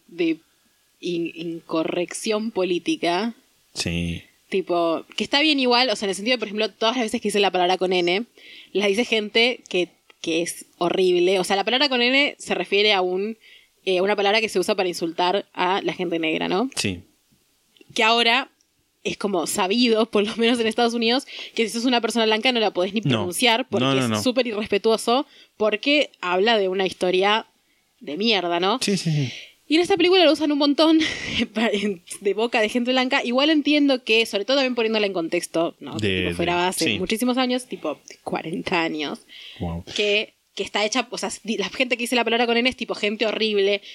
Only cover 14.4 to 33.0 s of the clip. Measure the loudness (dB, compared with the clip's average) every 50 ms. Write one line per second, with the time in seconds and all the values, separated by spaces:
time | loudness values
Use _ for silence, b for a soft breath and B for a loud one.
14.4 | 0 0 0 -2 0 0 0 0 -2 -2 -2 -4 -6 -4 -2 0 0 0 0 0
15.4 | -4 -6 _ -4 -2 -2 0 -2 -2 -4 -4 -4 -4 -4 -2 -2 -2 -2 -2 -2
16.4 | -2 -2 0 -2 -2 -2 -4 -4 -4 -4 -4 -6 -10 _ _ _ _ _ _ _
17.4 | _ _ _ _ _ _ _ _ -20 -10 -4 0 2 2 4 4 2 2 2 0
18.4 | 0 -4 _ _ _ _ _ _ _ _ _ _ -8 -8 -6 -4 -4 -2 -2 -2
19.4 | -2 -2 -2 -2 -2 0 2 2 2 4 4 2 2 2 0 0 0 -2 -2 0
20.4 | 0 2 2 2 0 -2 0 0 0 0 0 0 0 2 0 0 -2 B B B
21.4 | B B -4 -2 -2 -2 -2 -2 0 0 2 2 0 0 0 0 2 2 2 2
22.4 | 2 0 0 2 0 0 0 0 -2 -2 -2 -2 0 0 0 0 0 -4 -2 0
23.4 | 2 2 2 2 0 -2 -2 0 2 2 2 2 2 0 0 0 0 0 0 0
24.4 | -2 -2 -4 -6 -4 -2 -2 0 2 2 0 2 2 0 0 0 0 b b b
25.4 | b b b -2 0 0 0 0 0 2 2 2 2 0 -4 _ -4 -2 0 2
26.4 | 2 4 4 2 2 0 0 -2 -2 -2 -2 -2 0 0 2 2 2 2 2 0
27.4 | -2 -6 _ _ _ _ _ _ _ _ _ _ -14 -10 -6 -2 0 0 0 0
28.4 | 0 0 0 0 0 0 0 0 0 0 -2 0 0 0 0 0 0 -2 B B
29.4 | B B B B _ 0 2 2 2 2 2 2 4 4 4 6 6 4 4 4
30.4 | 2 0 2 2 2 2 4 4 4 4 4 4 2 0 -2 -6 -8 -6 -4 -4
31.4 | -4 -4 -2 -2 0 0 0 0 -2 -4 -4 -6 -10 -14 -16 -6 -2 -2 0 0
32.4 | -2 0 0 0 0 0 0 0 0 0 2 0